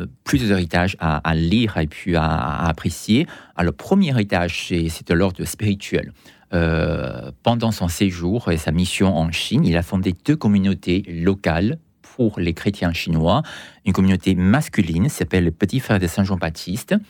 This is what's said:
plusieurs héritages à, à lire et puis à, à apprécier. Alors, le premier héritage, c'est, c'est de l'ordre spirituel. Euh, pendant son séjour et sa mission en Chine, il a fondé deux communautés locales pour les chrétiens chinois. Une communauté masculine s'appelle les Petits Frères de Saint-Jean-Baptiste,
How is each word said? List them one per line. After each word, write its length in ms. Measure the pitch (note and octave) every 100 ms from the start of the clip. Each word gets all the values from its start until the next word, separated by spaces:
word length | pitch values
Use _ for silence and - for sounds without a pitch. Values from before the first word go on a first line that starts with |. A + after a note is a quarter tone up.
| F#2 -
plusieurs 340 | - - A2 G2
héritages 400 | E2+ F2 F#2 -
à, 180 | E2 D2+
à 180 | D#2+ E2
lire 420 | E2 A2 A2 F2+
et 80 | D#2+
puis 300 | - F#2 E2
à, 80 |
à 440 | D#2 D#2+ C#2+ C2+ E2
apprécier. 600 | E2 F#2 - - A#2 - - - -
Alors, 120 | F2
le 40 |
premier 360 | - - G3 E3+
héritage, 580 | B2+ G2+ F#2 F2 - -
c'est, 220 | F2 E2
c'est 180 | - -
de 60 |
l'ordre 320 | E2+ F#2+ F2 E2
spirituel. 680 | - G#2+ G2+ - F2 - - - - -
Euh, 800 | F2 E2 D#2+ D#2+ D#2+ B1 A#1 A#1+ -
pendant 280 | A#2 A#2 A2+
son 160 | G2+ F2
séjour 640 | - G2 F2 F2 - -
et 60 | E2
sa 140 | E2+
mission 440 | D#2+ F2+ - G2 D#2+
en 160 | E2
Chine, 320 | E2 - B2+
il 140 | G2+ E2
a 60 |
fondé 320 | F2 F#2+ F#2 E2+ -
deux 100 | D3+
communautés 680 | G#2+ G2+ G2 F2+ F#2 F2+ E2+
locales 720 | E2+ F2 G2 F2 D#2+ G#2+ D#3+ _ _
pour 380 | - - A2+ -
les 160 | F2 E2
chrétiens 380 | G#2 - F2
chinois. 500 | E2 - D#2+ E2 B2 D#3+ - - - G2+
Une 80 |
communauté 400 | F#2+ F#2+ F#2 F#2+
masculine 720 | F2+ F#2+ C3+ - - F2 E2 C#3
s'appelle 360 | - E2 F#2
les 80 | E2+
Petits 280 | - G2+ C3
Frères 200 | - G2+
de 80 | F2
Saint-Jean-Baptiste, 880 | - G2 F#2 E2 D#2+ - G2+ - G3+ G3+